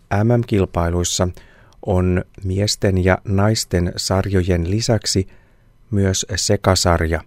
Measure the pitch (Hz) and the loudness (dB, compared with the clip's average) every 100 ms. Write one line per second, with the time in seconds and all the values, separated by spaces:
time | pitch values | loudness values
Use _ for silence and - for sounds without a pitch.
0 | - 98 110 120 117 104 90 87 85 87 | -4 0 2 2 2 0 0 0 -2 0
1 | 87 - 92 - - - - - - 92 | -2 -2 -2 -4 -20 -20 -20 -14 -2 0
2 | 92 90 - - 95 92 104 - 104 95 | 2 0 -4 -10 -6 -2 -2 0 0 2
3 | 92 92 - 98 104 113 - 90 87 - | 2 2 0 0 2 0 0 -2 -2 -4
4 | - 95 98 95 90 85 82 107 117 113 | -2 -2 0 0 2 0 0 -2 0 0
5 | - 95 95 - _ _ _ _ - 101 | 0 -2 -4 -8 _ _ _ _ -6 0
6 | 98 95 - 92 - 101 - 92 92 85 | 0 0 -4 -6 -2 0 2 2 2 0
7 | 80 80 | 0 -4